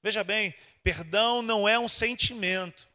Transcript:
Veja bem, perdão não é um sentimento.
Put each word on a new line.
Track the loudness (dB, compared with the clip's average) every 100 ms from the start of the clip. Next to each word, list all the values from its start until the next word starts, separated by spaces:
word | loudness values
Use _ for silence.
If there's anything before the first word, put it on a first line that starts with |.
Veja | -4 -4
bem, | -2 -2 -2 -6 -20 _
perdão | -4 -4 -2 2 2 2
não | 0 0 4
é | 2
um | 2
sentimento. | 0 0 0 -2 0 -2 -2 -4 -14 -20